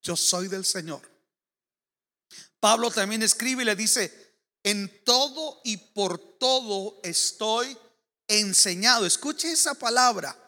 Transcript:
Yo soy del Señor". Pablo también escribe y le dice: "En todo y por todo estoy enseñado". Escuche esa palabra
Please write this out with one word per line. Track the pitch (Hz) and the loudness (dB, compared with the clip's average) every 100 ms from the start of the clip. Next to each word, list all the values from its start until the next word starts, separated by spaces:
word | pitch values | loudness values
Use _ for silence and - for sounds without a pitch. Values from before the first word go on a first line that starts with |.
Yo | - 170 | -4 -2
soy | - 180 190 | 0 0 -4
del | 190 185 | -6 -4
Señor". | 190 160 143 - _ _ _ _ _ _ _ _ _ _ _ _ - - _ | -4 -6 -12 -16 _ _ _ _ _ _ _ _ _ _ _ _ -20 -20 _
Pablo | 208 226 233 | 4 4 2
también | 220 196 220 | -2 -2 -2
escribe | 220 - 240 254 | 0 0 -2 -2
y | 240 | -2
le | 202 | -2
dice: | 220 254 180 - - _ _ _ | 0 0 -2 -8 -20 _ _ _
"En | 202 208 196 _ - | -4 -2 -6 _ 0
todo | 247 285 269 311 - | 2 0 -4 -12 -10
y | 247 208 | -10 -10
por | _ - 196 175 - _ | _ -4 -4 -4 -12 _
todo | 254 262 233 196 196 - | 2 2 0 -6 -6 -10
estoy | 175 165 - - 220 226 254 262 _ _ _ _ - | -4 -2 -2 -2 -2 -2 -2 -8 _ _ _ _ 0
enseñado". | 214 208 180 196 180 220 240 185 | 2 4 4 4 2 4 4 2
Escuche | - 285 311 320 | 0 -2 -4 -2
esa | 311 311 | 0 0
palabra | 277 240 240 254 208 143 - | 0 0 4 4 2 -6 -12